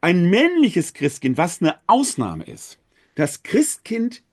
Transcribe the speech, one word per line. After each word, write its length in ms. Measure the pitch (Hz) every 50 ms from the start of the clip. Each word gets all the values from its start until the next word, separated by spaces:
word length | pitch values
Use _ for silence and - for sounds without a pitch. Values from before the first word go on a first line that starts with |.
ein 300 | - 165 175 180 170 175
männliches 640 | 190 226 294 339 359 339 302 226 - 185 151 - -
Christkind, 420 | - 143 143 143 - - 131 127
was 240 | 123 160 180 - -
eine 140 | 180 156 - - _
Ausnahme 580 | - 220 254 277 247 - - 123 95 82 78 -
ist. 340 | - - - - - - _ _ _ _ _ _ _ _
Das 260 | - 151 143 - - -
Christkind 800 | - - 233 302 - - - - - 220 226 226 240 240 - _ _